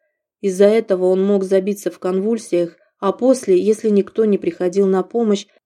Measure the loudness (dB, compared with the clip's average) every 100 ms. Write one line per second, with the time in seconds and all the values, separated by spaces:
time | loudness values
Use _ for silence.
0 | _ _ _ _ -6 2 4 4 0 0
1 | 0 2 2 0 0 0 0 -4 -8 -6
2 | -4 -2 -2 -4 -2 -2 -2 -6 _ _
3 | -4 0 2 2 2 2 2 0 0 0
4 | 0 -2 0 0 -2 -4 -2 0 2 0
5 | -2 -2 0 -2 -4 _